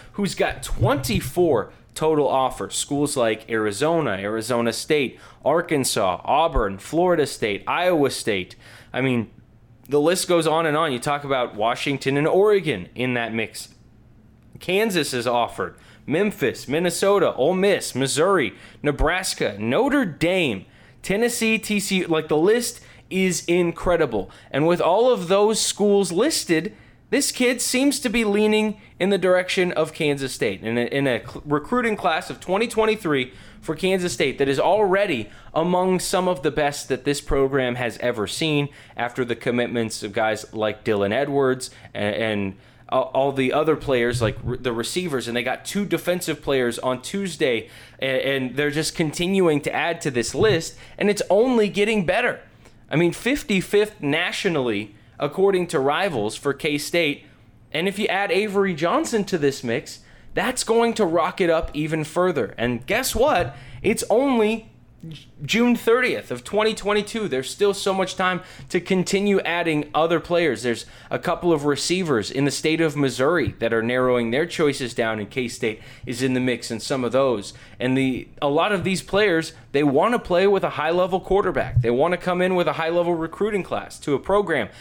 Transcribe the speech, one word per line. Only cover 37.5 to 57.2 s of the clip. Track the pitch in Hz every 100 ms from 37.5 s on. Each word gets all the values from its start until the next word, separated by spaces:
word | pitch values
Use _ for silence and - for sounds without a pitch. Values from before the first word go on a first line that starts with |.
| 139 123
has | 123 120 -
ever | 123 113 95
seen | - 160 147 143 - - -
after | 120 -
the | 120 117
commitments | 127 120 117 120 110 -
of | 107
guys | 113 110 107 -
like | 110 107 104
Dylan | 117 104 101
Edwards | 117 143 139 131 127 - - -
and, | 107 104 104
and | 110 104 98 98 - - -
all, | 131 -
all | 131 139
the | 131 127
other | 147 156 147
players, | - 127 120 120
like | 110 -
re-, | 123 123
the | 127
receivers, | 117 110 180 180 131 113
and | 120
they |
got | 120 - -
two | 202
defensive | 190 170 - 180 175 147
players | - 135 120 117
on | 127 127
Tuesday, | - 196 196 151 143 113 - - - -
and, | 135 131
and | 139 135 127 131
they're | 147
just | 147 151
continuing | - 156 - 175 196 175 143
to | 143
add | 127 165 165
to | 151
this | 123 113
list, | 139 214 165 160 - - -
and | 202
it's | 202 -
only | 196 262 233 208
getting | 190 208 214 170
better. | 208 240 - - - - - -
I | 147
mean, | 170
fifty-fifth | - 233 294 - 190 - 208 208 -
nationally, | 143 156 185 220 196 156 123 104 107 - - -
according | 147 190 196 190 175
to | 156
Rivals, | 135 156 196 127 104
for | - 143
K-State, | 135 160 147 - 170 156 143